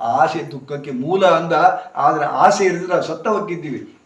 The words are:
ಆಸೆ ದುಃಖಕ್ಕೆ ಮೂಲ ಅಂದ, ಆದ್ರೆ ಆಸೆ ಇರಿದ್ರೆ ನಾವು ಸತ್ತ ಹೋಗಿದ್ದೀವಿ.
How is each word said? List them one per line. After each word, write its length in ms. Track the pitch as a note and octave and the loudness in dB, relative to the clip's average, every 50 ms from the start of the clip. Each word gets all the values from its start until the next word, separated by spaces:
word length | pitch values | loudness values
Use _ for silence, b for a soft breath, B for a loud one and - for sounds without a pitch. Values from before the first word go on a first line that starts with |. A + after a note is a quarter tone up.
ಆಸೆ 500 | A#2 A#2 A#2 - C3 - E3 D#3 C#3 - | -4 -2 2 2 2 0 0 -6 -8 -8
ದುಃಖಕ್ಕೆ 400 | C#3+ B2+ - C#3+ D3 C#3 - C#3+ | -12 -14 -12 -12 -12 -10 -10 -8
ಮೂಲ 340 | B2+ B2 C#3 D#3+ F#3+ G3 F#3+ | -8 -6 -4 -2 0 4 4
ಅಂದ, 280 | F3 E3 D#3+ E3+ E3 D#3+ D3+ F3 F#3 - B B B B | 4 4 4 0 0 2 4 4 4 4 B B B B
ಆದ್ರೆ 300 | C#3 C#3+ D3+ D#3+ D3+ C#3+ | 0 2 2 2 2 -2
ಆಸೆ 400 | - - C3+ E3+ F#3+ G3+ G3+ G3 | -2 2 4 4 4 4 4 2
ಇರಿದ್ರೆ 220 | F3+ E3+ E3+ E3+ | 0 0 -2 -2
ನಾವು 160 | F3+ F3 D#3 - | -2 -2 -2 -2
ಸತ್ತ 240 | - D#3+ - - | -4 -8 -4 -2
ಹೋಗಿದ್ದೀವಿ. 680 | A3+ G#3 F#3+ E3+ E3+ F3 D3+ D3+ C#3+ A#2+ G2+ G2 - - _ _ | -2 -2 -2 -2 -6 -8 -8 -8 -8 -10 -10 -10 -14 -20 _ _